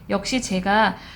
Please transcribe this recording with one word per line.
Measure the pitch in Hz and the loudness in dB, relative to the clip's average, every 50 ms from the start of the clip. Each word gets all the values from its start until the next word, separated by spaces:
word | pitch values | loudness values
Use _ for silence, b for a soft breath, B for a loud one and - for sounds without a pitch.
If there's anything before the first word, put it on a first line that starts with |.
| B - | B -4
역시 | 202 196 - - 262 254 | -4 -2 -2 -2 -2 -2
제가 | 247 - 190 185 185 196 202 214 220 196 226 B B B B | -2 -2 -2 -2 2 2 4 4 4 4 2 B B B B